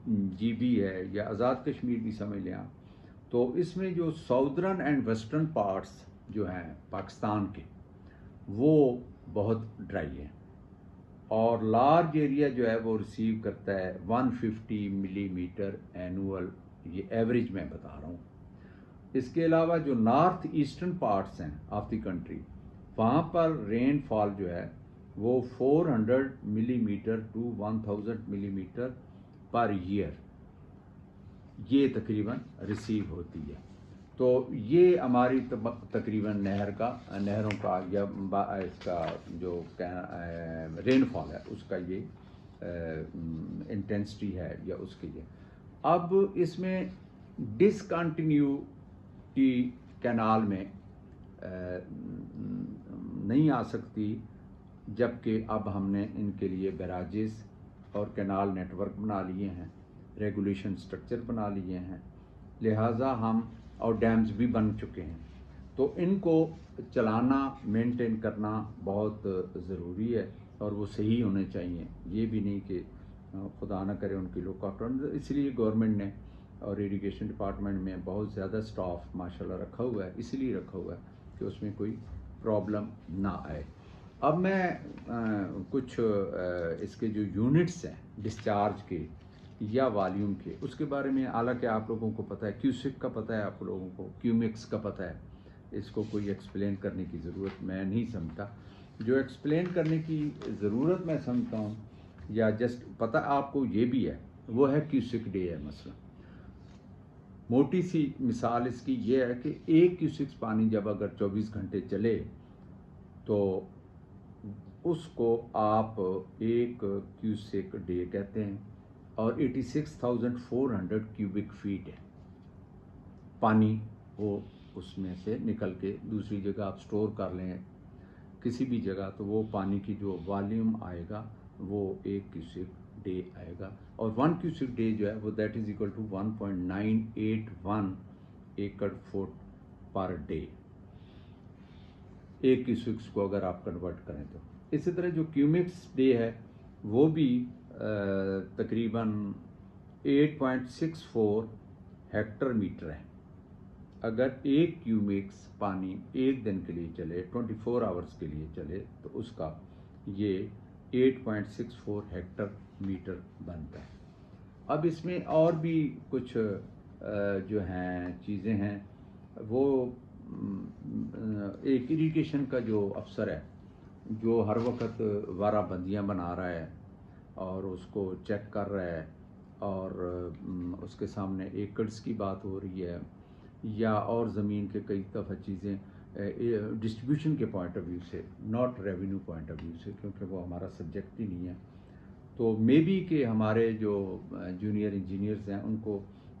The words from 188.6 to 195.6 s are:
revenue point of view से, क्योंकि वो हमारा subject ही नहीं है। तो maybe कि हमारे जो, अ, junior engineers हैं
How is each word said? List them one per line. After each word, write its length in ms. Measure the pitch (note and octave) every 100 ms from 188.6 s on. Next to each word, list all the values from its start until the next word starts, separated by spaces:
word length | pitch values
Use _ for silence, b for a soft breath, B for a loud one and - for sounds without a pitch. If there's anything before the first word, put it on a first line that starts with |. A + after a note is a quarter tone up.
revenue 460 | B2 B2 G2 F2+ G2
point 240 | G2 -
of 160 | D#2+ D#2+
view 300 | D#2+ E2 E2
से, 160 | G2+
क्योंकि 320 | G2+ G2+ -
वो 140 | F#2+ F#2+
हमारा 300 | F2 F2 F#2
subject 520 | - E2 G2+ - -
ही 80 | G#2
नहीं 180 | F2 F2+
है। 280 | F2 - B B B B B - -
तो 160 | A2+
maybe 540 | G#2+ A2+ D3 D#3+ F#3+ -
कि 140 | D#3
हमारे 500 | A#2+ A2 G#2+ A2+ A2+
जो, 520 | A2 G#2+ G2+ F#2+ F#2 F#2+
अ, 160 | F#2 F#2
junior 460 | F#2 G#2+ G#2 G#2
engineers 540 | G2 F2 F#2+ G#2 G#2 G2+
हैं 140 | G2